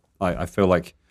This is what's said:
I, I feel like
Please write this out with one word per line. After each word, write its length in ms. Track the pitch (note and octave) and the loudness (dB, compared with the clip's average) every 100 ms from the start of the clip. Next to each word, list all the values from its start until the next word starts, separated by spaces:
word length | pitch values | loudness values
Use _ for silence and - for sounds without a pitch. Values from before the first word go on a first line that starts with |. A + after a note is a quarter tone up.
| _ _ | _ _
I, 140 | F#2+ D#2 | -4 -4
I 20 | E2+ | -6
feel 220 | - F#2+ | 0 2
like 280 | F2+ E2+ _ _ | 2 -2 _ _